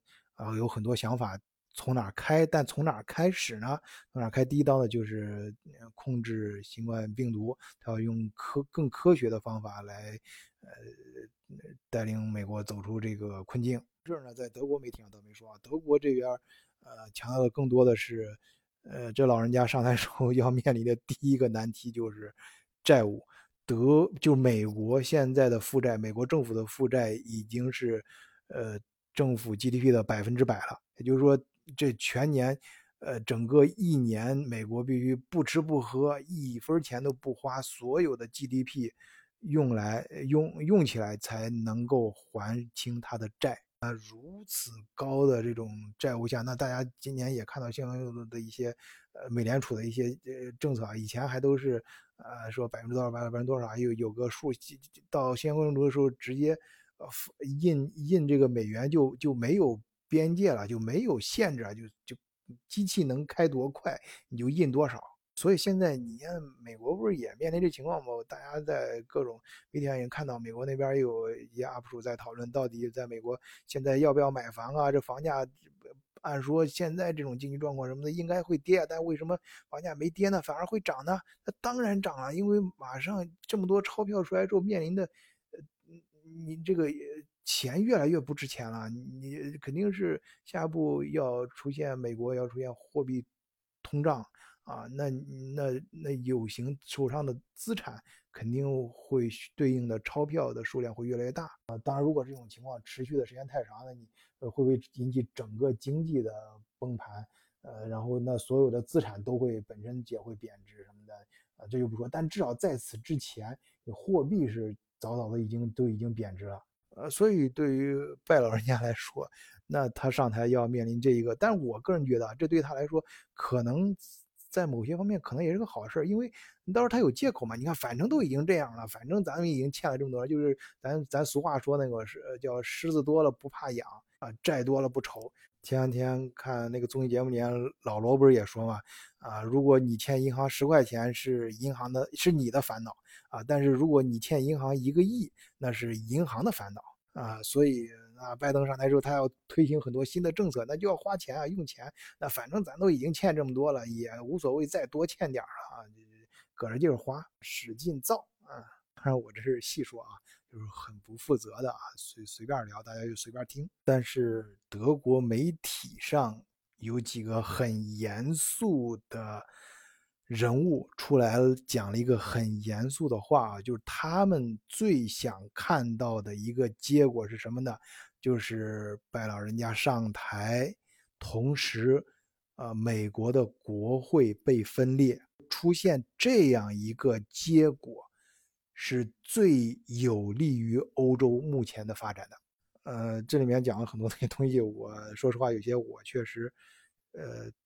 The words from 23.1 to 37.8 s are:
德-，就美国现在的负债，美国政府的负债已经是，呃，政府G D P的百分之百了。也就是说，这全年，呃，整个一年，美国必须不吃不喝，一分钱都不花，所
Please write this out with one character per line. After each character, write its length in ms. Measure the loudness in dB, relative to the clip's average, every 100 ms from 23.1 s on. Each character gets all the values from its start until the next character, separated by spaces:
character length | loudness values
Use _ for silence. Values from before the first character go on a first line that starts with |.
| -2 -10 -20 _ _ -4
德-， 460 | 2 6 8 6 4
就 160 | 4 6
美 300 | 6 4 2
国 360 | -2 2 2
现 320 | 4 2 4
在 140 | 6 6
的 120 | 4
负 200 | 2 2
债， 180 | 2 0
美 140 | -2
国 140 | -2 0
政 180 | 2
府 100 | 2
的 120 | -2 -4
负 240 | 0 2
债 220 | 2 2
已 320 | -2 -6 -8
经 280 | -4 -2 -2
是， 320 | -2 -2 -2 -4 -20 -20 _ _
呃， 300 | -8 -6 -8 -12 _ _
政 240 | 0 0 0
府 180 | -2 -2
G 160 | 0
D 80 | 6
P 120 | 8
的 120 | 6
百 180 | 4 -2
分 120 | 0 2
之 80 |
百 140 | 4 2
了。 240 | -4 -10 _ -6
也 80 | 2
就 80 |
是 60 | 6
说， 200 | 8 6 2 _ -16 -2
这 160 | 0
全 360 | 0 -2 0 2
年， 300 | 2 2 0 -8 -20 _ _
呃， 200 | -8 -6
整 260 | -4 -2 4
个 180 | 8 6
一 300 | 4 2 4
年， 400 | 4 2 0 0
美 300 | -2 -6 -4
国 180 | -4
必 160 | 0 0
须 160 | 0 -2
不 280 | -2 0
吃 180 | 2 0
不 180 | 2 0
喝， 400 | 0 0 2 0 -6
一 320 | -8 -6 -6
分 220 | 0 0
钱 200 | 0 -4
都 120 | -4
不 200 | -4 -6
花， 280 | -6 -6 -6
所 400 | -8 -8